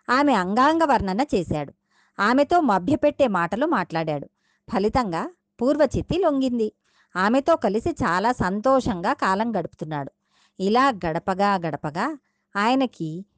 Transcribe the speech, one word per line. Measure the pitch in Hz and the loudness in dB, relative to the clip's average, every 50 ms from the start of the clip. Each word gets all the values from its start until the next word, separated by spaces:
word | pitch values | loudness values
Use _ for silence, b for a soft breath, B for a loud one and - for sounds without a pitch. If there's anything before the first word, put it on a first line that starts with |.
| b - | b -2
ఆమె | 247 269 294 285 247 | 0 2 2 2 2
అంగాంగ | 190 180 180 208 247 262 302 320 330 330 | 2 0 0 2 2 4 4 4 2 2
వర్ణన | 285 262 - 202 190 185 220 285 - 262 | 2 2 2 2 -2 -2 -2 -2 -2 -2
చేశాడు. | 190 160 - 170 151 143 131 - _ _ _ _ _ _ _ - - | -4 -2 -2 -4 -6 -6 -8 -12 _ _ _ _ _ _ _ -6 -2
ఆమెతో | 196 220 254 277 285 - 349 349 | 0 2 4 2 2 4 2 2
మభ్యపెట్టే | 320 240 196 185 180 180 302 - - 294 294 - 277 | 4 2 0 0 2 0 -2 2 2 0 2 2 0
మాటలు | 233 190 175 170 165 196 233 294 | 0 2 0 0 0 0 -2 0
మాట్లాడాడు. | 349 294 202 175 - 160 160 160 156 151 139 - - _ _ _ _ _ _ _ - 226 | 0 0 -2 -2 -2 -4 -4 -2 -2 -4 -6 -6 -12 _ _ _ _ _ _ _ -6 -4
ఫలితంగా | 185 196 220 - 262 240 190 165 170 247 349 - _ _ _ _ - | -2 -2 0 0 0 0 0 -2 -4 -6 -6 -10 _ _ _ _ -2
పూర్వచిత్తి | 233 269 294 294 294 - - 180 - - 285 359 | 0 0 4 4 2 2 2 -4 -4 -2 -2 0
లొంగింది. | 392 320 277 269 262 254 247 233 220 214 _ _ _ _ _ _ _ _ - | 2 2 2 2 0 0 0 -2 -2 -4 _ _ _ _ _ _ _ _ -4
ఆమెతో | 175 190 214 240 277 - 339 330 | -2 0 2 2 2 2 2 0
కలిసి | 311 - 202 196 233 - 339 | 2 2 -2 -2 0 -2 -4
చాలా | - - 262 175 170 185 202 240 | -4 -2 -2 0 0 0 0 0
సంతోషంగా | - - 208 180 190 214 214 262 269 262 - 254 196 170 175 226 285 | -2 0 -2 -4 -2 -2 0 2 2 2 2 -2 -4 -2 -2 -4 -2
కాలం | - 247 196 190 196 226 240 214 180 | -2 -2 -2 0 0 -2 -2 -2 -4
గడుపుతున్నాడు. | 165 - - - 170 156 156 143 135 - _ _ _ _ _ _ _ _ _ - | -4 -6 -8 -10 -10 -8 -6 -8 -8 -10 _ _ _ _ _ _ _ _ _ -4
ఇలా | 185 202 220 247 269 285 | -2 0 2 4 2 2
గడపగా | 226 175 - 165 156 170 - 202 185 180 202 202 196 | 0 -2 -4 -4 -4 -4 -2 -4 0 0 2 2 2
గడపగా | 180 165 160 156 - - 151 143 180 220 302 311 - _ _ _ _ _ _ - | 0 -2 -4 -6 -6 -8 -6 -4 -4 -4 -4 -6 -10 _ _ _ _ _ _ -4
ఆయనకి | 196 208 233 254 269 262 - _ - 165 156 156 180 196 _ _ | -2 0 2 2 2 0 -2 _ -8 -8 -8 -8 -10 -14 _ _